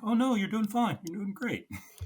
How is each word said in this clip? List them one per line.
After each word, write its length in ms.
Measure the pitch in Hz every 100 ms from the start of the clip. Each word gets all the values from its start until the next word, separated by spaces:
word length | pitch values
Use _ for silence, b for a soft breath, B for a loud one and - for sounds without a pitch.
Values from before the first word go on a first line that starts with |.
Oh, 120 | 214
no, 200 | 226 254
you're 140 | 240 190
doing 180 | 214 214
fine. 320 | 240 233 156
You're 160 | 165 175
doing 140 | 202
great. 340 | 196 240 156 -
<laughs> 240 | 95 - -